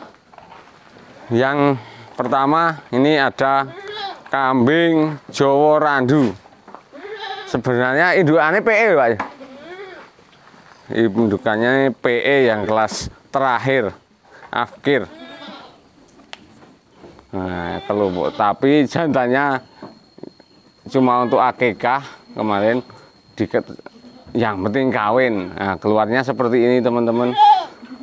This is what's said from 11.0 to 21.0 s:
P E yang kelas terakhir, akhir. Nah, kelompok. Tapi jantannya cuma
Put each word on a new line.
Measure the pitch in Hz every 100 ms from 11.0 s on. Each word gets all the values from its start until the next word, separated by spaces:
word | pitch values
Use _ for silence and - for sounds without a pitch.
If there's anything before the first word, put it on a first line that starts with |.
| 113 104 110 98 113 107 120 135 135 117
P | 131
E | 120 - 139 120
yang | 110 101
kelas | 110 107 - - - _
terakhir, | 139 131 117 131 135 101 - _ _ _ - -
akhir. | 113 117 - 139 135 92 - - - - - - - _ _ _ - - - - - - _ _ _ - - _
Nah, | 98 92 87 87 90 -
kelompok. | 104 98 90 71 -
Tapi | 104 - 135 147
jantannya | 127 170 160 131 120 131 143 131 - - - - _ - - - _ _ _ _ -
cuma | 135